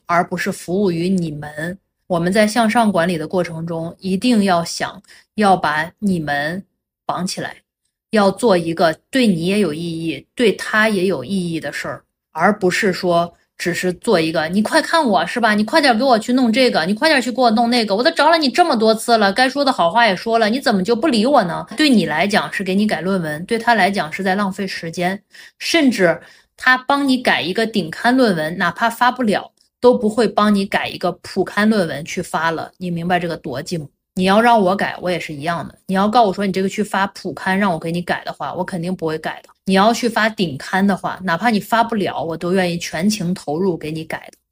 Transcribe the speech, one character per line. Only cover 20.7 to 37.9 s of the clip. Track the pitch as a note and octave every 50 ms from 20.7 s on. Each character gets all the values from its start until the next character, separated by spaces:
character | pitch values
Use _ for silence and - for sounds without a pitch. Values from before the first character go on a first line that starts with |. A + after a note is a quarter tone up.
么 | A3 F#3+
就 | F3+ A3+ A#3+
不 | A3+ C#4 E4
理 | B3 G#3+ G#3
我 | C4 D4 B3+
呢？” | G3 E3+ D#3+ D#3+ E3 - G#3+
对 | - D#4 D4
你 | B3+ G3+ E3
来 | D3+ D3+ D#3 F3+
讲 | G#3 G#3+ F3+ C#3+ D#3
是 | - -
给 | G3 F#3
你 | F#3 G3+ G#3+
改 | G#3 E3 D#3
论 | D#3+ F#3 G3 F#3+
文， | E3 D3+ D3+ D3+ F3+
对 | - F3 -
他 | A3+ A#3+ A#3
来 | G#3+ F3+ G3+
讲 | G3 G3+ D#3 D#3
是 | - -
在 | F#3+ G3 F#3
浪 | G#3 G#3 F#3+
费 | F#3+ - G3+
时 | F#3 - - - E3
间， | E3 F#3 F3 F3+ G3 G#3 - _ - - - - _ -
甚 | - - - E4+ D4 C4
至 | G#3 G3 F#3 E3+ D#3 - - - - _ _ _ _
他 | - - B3+ B3+ B3+
帮 | B3 - C#4+ C#4+ C#4+ C4+
你 | C4 B3+
改 | B3+ G#3+ E3+ C3
一 | C3 D#3+
个 | F#3 A3+ A3+
顶 | A3 A3 G#3 E3+ D#3
刊 | - - - A#3 B3+
论 | C4 B3+ A3 F3+
文， | D#3+ D3+ D#3 F3 F#3+
哪 | - G3
怕 | F#3+ - A#3 A3+
发 | A3+ - B3 B3
不 | B3 B3 B3+
了， | G#3 F3 C3+ - - _ _ _ _ _ _
都 | - B3
不 | B3 - G#3 G#3+
会 | G#3+ B3+ A3+ G3
帮 | G3+ G#3 G#3 G#3+ G#3
你 | G3 G3
改 | G3 - E3 C3+
一 | A#2 -
个 | - - F3 F3 -
普 | - - - G3
刊 | F3+ - - G3+ G#3 G#3+
论 | A3 G#3 F3 D#3
文 | C#3 C#3 D#3+
去 | - - F#3
发 | E3 - - E3+ D#3+ E3
了。 | E3 D3 C3 - - -
你 | F#3 F3+
明 | E3+ E3 E3+ F3
白 | F3+ F3
这 | F3+
个 | E3+ D#3 -
逻 | - E3 B2 C3
辑 | - - F3+
吗？ | E3 D3 - _ _ _ _ _
你 | F#3 F#3
要 | F#3+ G3 G#3+
让 | A#3 A#3+ A#3 A3
我 | F#3+ F3 G3
改， | G3+ G3+ C3+ - -
我 | - F3+
也 | F3+ D#3+
是 | - -
一 | D#3 C#3
样 | C#3+ E3 E3+ D#3 - -
的。 | - _ _
你 | - F#3+
要 | F#3+ G3 G#3+
告 | A3 B3+ A3+
我 | G3
说 | F3+ - G#3
你 | G3
这 | F3 F#3+
个 | F#3+ F#3+
去 | - G#3
发 | G3+ - - G3 F#3+ -
普 | - - - F3+
刊， | C3+ - - F#3+ F#3
让 | F#3+ G#3 G3
我 | E3 D#3+
给 | - E3